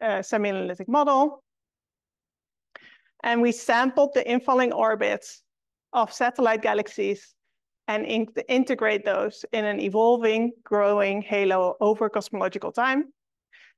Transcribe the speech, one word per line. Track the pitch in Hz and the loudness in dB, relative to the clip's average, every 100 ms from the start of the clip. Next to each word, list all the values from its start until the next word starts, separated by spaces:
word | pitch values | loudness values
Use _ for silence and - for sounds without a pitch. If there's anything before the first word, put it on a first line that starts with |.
uh, | 226 196 | -4 -4
semi-analytic | 196 220 202 190 180 180 190 | -2 -2 -2 -4 -6 -8 -2
model. | 285 285 269 294 277 _ _ _ _ _ _ _ _ _ _ _ _ _ - - - _ _ | 0 2 2 2 -2 _ _ _ _ _ _ _ _ _ _ _ _ _ -20 -20 -20 _ _
And | 240 233 | 0 2
we | 240 | 2
sampled | 233 - 233 262 269 285 | 0 0 2 2 2 2
the | 262 | 2
infalling | 240 247 254 254 247 | 0 -2 2 2 2
orbits | - 220 214 208 202 - - _ _ _ _ _ | 2 0 0 -2 -4 -8 -20 _ _ _ _ _
of | 247 220 | -2 -2
satellite | - 247 254 240 220 | -2 -2 2 2 2
galaxies | 220 208 208 - 196 202 - _ _ _ _ _ - | 0 -2 -2 -4 -4 -4 -10 _ _ _ _ _ -6
and | 214 220 | -4 -2
in-, | 226 220 - - | -2 -4 -6 -2
integrate | 254 254 240 220 208 208 | 0 0 0 0 0 0
those | 196 214 - - | -2 -2 -6 -6
in | 226 | -4
an | 208 202 | -2 -2
evolving, | 202 214 233 240 226 220 233 - | -2 2 4 4 2 0 -2 -6
growing | - 208 202 208 196 202 | -2 2 2 2 0 -2
halo | 196 202 190 185 180 - | -2 0 2 2 0 2
over | 208 214 214 | 0 2 -2
cosmological | 208 - 196 185 196 165 | -4 -6 -4 -4 -4 -6
time | - 262 269 269 _ _ _ _ - - | -2 0 0 -4 _ _ _ _ -20 -20